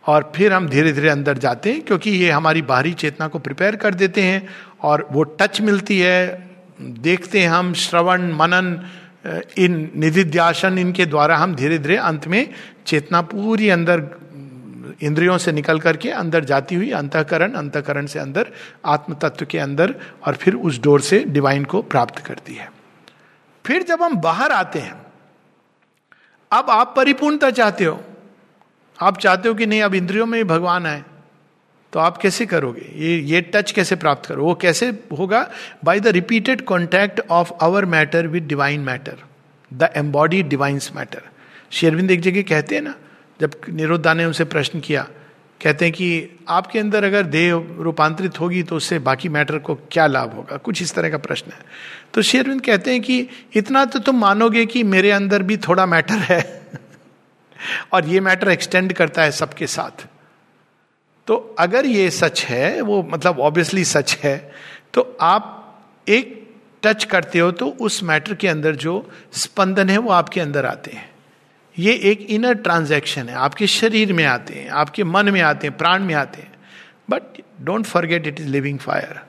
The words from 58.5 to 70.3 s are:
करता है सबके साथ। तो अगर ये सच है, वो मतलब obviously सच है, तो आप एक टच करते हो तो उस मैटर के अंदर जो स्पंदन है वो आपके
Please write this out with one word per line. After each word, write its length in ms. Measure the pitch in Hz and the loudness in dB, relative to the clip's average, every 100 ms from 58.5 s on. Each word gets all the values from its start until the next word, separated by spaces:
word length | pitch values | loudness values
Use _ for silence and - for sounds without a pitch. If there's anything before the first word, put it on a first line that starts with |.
| 165 - 185 185 | 0 2 0 0
करता 300 | 180 165 156 | 0 0 2
है 80 | 156 | 0
सबके 360 | 143 147 - 143 | 0 -6 -6 -8
साथ। 400 | - - - - _ _ _ _ _ _ _ _ _ _ _ - | -6 -8 -10 -20 _ _ _ _ _ _ _ _ _ _ _ -2
तो 280 | 226 220 - | -2 -2 0
अगर 260 | 175 233 277 | 2 2 2
ये 260 | 214 185 | 2 2
सच 340 | - 165 - - | 2 0 0 -4
है, 360 | 123 151 330 | 0 0 0
वो 260 | 233 208 160 | 0 -2 0
मतलब 300 | 160 170 151 | 0 0 2
obviously 460 | 143 156 165 196 170 | 2 2 0 0 0
सच 320 | 151 139 - | 0 0 -2
है, 300 | 147 139 - - - - _ | -2 -4 -8 -20 -20 -20 _
तो 240 | - - - | 0 0 0
आप 540 | 165 202 214 - - - _ _ - | 2 2 0 -18 -20 -20 _ _ 0
एक 440 | 220 254 - - - _ _ | 2 0 -14 -20 -20 _ _
टच 200 | 214 214 | 0 0
करते 360 | - 185 165 175 | 0 0 0 2
हो 120 | 170 | 2
तो 160 | 175 254 | 0 -6
उस 360 | 262 220 - | -4 -6 -4
मैटर 300 | 175 156 156 | -2 -2 -2
के 140 | 202 196 | -4 -2
अंदर 280 | 156 151 147 | 0 -2 -2
जो 360 | 147 185 - - - | -4 -6 -8 -20 -16
स्पंदन 560 | - - - 190 190 190 | -10 -8 -2 0 2 2
है 80 | 202 | 2
वो 140 | 240 | 2
आपके 300 | 180 165 | 2 2